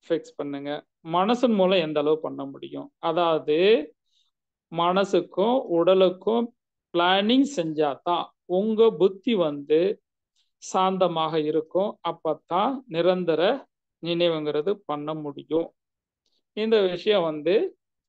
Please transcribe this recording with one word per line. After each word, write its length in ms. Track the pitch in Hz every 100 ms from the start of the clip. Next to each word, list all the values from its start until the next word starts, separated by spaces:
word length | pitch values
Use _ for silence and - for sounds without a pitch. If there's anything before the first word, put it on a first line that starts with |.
| -
fix 300 | 160 160 -
பண்ணுங்க. 360 | 147 143 143 147 - _ 165
மனசின் 460 | 170 196 240 247 214
மூலம் 280 | 185 190
எந்த 160 | 156 151
அளவு 180 | 147 156
பண்ண 220 | 139 135 139
முடியும்? 420 | 135 139 143 135 _
அதாவது 560 | 165 165 170 156 139 151 190 240 302 _ _ _ _ _ _ _ _
மனசுக்கும் 840 | 165 170 185 190 180 - - 214 262 -
உடலுக்கும் 760 | 170 170 190 185 185 - 233 233 - _ _ _
planning 540 | 170 175 190 208 262 269
செஞ்சாதான் 760 | - 160 151 151 135 - 170 - _ -
உங்க 400 | 180 214 220 226 175
புத்தி 380 | 190 196 - 220
வந்து 420 | 160 147 143 156 185 220 _ _ _ _ _ _
சாந்தமாக 680 | - 202 185 190 180 165 156 160
இருக்கும். 480 | 151 156 156 180 202 -
அப்பத்தான் 680 | 170 165 160 151 - 175 220 262 -
நிரந்தர 540 | 165 170 185 175 156 185 269 - _ _ _
நினைவுங்கிறது 680 | 165 170 170 160 151 147 160 208 -
பண்ண 240 | 147 147
முடியும். 540 | 156 147 139 139 156 165 - _ _ _ _ _ _ _ -
இந்த 180 | 220 220
விஷயம் 420 | 190 175 208 208 165
வந்து 300 | 156 151 208 370 - _ _